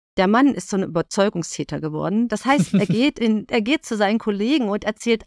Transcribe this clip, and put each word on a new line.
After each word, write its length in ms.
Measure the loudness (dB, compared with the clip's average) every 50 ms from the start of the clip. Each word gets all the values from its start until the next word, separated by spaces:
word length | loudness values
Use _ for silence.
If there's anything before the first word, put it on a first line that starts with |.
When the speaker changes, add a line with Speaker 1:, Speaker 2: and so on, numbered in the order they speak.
| _ _ -2
Speaker 1:
der 100 | 0 2
Mann 260 | 4 4 4 4 4 2
ist 160 | 0 -4 -4
so 80 | -2
ein 60 | -2 -2
Überzeugungstäter 960 | -2 -2 -4 -4 -2 0 0 0 0 0 -4 -6 -6 -6 -8 -8 -6 -8 -8
geworden. 480 | -6 -6 -6 -4 -4 -2 0 0 0
Das 180 | -2 -2 -2 0
heißt, 280 | 2 2 2 2 2 2
er 120 | 2 2
Speaker 2:
<laughs> 0 |
Speaker 1:
geht 340 | 2 2 2 2 0 0 0
in, 280 | 0 0 0 0 -2
er 140 | -2 -2 -2
geht 240 | 0 0 -2 -2 -2
zu 120 | -4 -2
seinen 220 | 0 2 2 2 0
Kollegen 500 | 0 -2 -2 0 0 0 0 0 0 0
und 140 | -2 -2 -4
erzählt 400 | -4 -6 -4 -2 -2 -2 -2 -2